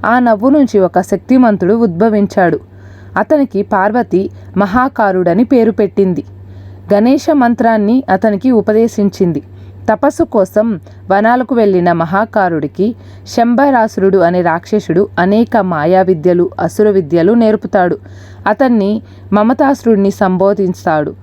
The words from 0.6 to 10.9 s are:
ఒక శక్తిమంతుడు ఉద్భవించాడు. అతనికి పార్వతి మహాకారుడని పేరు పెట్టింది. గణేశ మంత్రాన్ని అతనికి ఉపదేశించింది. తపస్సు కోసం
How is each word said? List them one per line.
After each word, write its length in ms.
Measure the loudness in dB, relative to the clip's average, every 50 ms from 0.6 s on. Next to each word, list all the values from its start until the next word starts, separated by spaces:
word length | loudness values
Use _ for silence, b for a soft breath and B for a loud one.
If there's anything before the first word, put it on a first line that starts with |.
| 2 2 2 0
ఒక 220 | 0 2 0 -2
శక్తిమంతుడు 720 | -2 -2 -4 -6 -2 0 2 4 4 4 2 0 0 0 0
ఉద్భవించాడు. 840 | 2 0 -2 0 0 0 0 2 0 -2 0 0 0 0 2 0 -2 -6 -14 B B B B B B B B B
అతనికి 460 | -4 -2 0 0 0 0 0 -2 -4 -4
పార్వతి 680 | -2 -2 0 0 0 0 -2 -4 0 -2 -2 -2 -2 B B B B B
మహాకారుడని 880 | -2 -2 0 0 0 0 0 0 0 0 0 0 0 0 0 2 0 2
పేరు 260 | 2 2 2 2 2
పెట్టింది. 540 | 0 0 -2 -2 0 0 0 0 0 -4 -6 -12 -16 -20 -20 B B B B B B B B 0 0
గణేశ 320 | 2 4 2 2 2 2 0 0
మంత్రాన్ని 720 | 2 2 2 0 0 0 0 0 2 0 0 0 0 0 0
అతనికి 420 | -2 0 0 0 -2 0 0 0
ఉపదేశించింది. 920 | 2 2 2 2 2 2 0 0 0 0 -2 -2 0 0 -2 -2 -2 -4 -8 -10 B B B B B B B -2 -2
తపస్సు 320 | 0 0 -2 0 -2 -4
కోసం 560 | -2 0 -2 -2 0 0 -2 0 0 -2 -6 B B